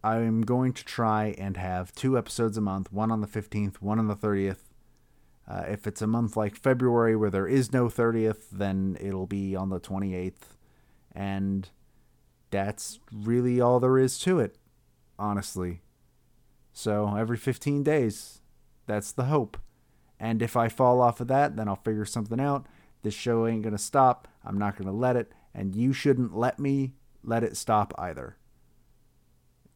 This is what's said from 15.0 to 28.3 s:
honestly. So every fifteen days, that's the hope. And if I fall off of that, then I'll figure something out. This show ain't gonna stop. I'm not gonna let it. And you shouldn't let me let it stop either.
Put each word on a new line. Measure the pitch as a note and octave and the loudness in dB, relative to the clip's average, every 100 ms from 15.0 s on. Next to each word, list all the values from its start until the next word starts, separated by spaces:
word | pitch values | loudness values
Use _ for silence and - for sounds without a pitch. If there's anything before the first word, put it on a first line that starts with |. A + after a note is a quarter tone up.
| _ - | _ -6
honestly. | G#2 G2+ - F#2 F2+ F2 _ _ _ _ _ _ _ _ _ | -2 -2 -4 -6 -6 -8 _ _ _ _ _ _ _ _ _
So | - A2 G#2 G#2 G#2 | -8 -2 0 0 0
every | A2+ A#2 | -2 -2
fifteen | C3+ B2+ C#3+ C#3+ | -2 -2 -2 0
days, | C#3+ D3+ A#2 - - - _ _ _ _ - | 2 2 2 -2 -10 -20 _ _ _ _ -6
that's | G#2 - | -4 -4
the | - | -4
hope. | B2+ D3+ A2 - - _ _ _ _ - | 0 0 0 -6 -14 _ _ _ _ -8
And | G#2+ A2+ | -4 -2
if | A#2 | 0
I | B2 A#2 | 2 0
fall | - B2+ B2 | 4 4 6
off | A#2+ - | 4 2
of | B2 | 0
that, | C3+ C#3+ A2+ | 2 2 0
then | G#2+ | -2
I'll | F#2+ | -2
figure | A2+ G#2+ | -2 -2
something | G#2 A#2 G#2 A#2 | -2 -4 -4 -2
out. | C#3 C#3+ - - - _ | 0 -2 -6 -20 -20 _
This | G#2+ | -8
show | G2+ B2 A2+ A2+ | -4 0 2 2
ain't | A2+ | 0
gonna | G#2+ G#2 | -2 -4
stop. | - C#3+ B2+ - - _ | 0 4 6 4 -4 _
I'm | - G2 | -6 -2
not | G#2 G2+ | -2 -4
gonna | F#2+ | -4
let | G#2 B2+ B2 | 0 2 0
it. | - - _ | -2 -10 _
And | - G2 | -8 -6
you | G2+ B2+ | 0 0
shouldn't | C3 C#3+ B2+ A#2+ F#2+ | 2 2 2 0 0
let | B2 - | -2 -2
me | C#3 C#3 C3 - _ _ | -2 0 -2 -6 _ _
let | - A#2 | -4 0
it | A#2 - | 0 -2
stop | - G#2+ G2+ - | 0 2 2 -4
either. | F2+ C2 B1+ | -8 -10 -14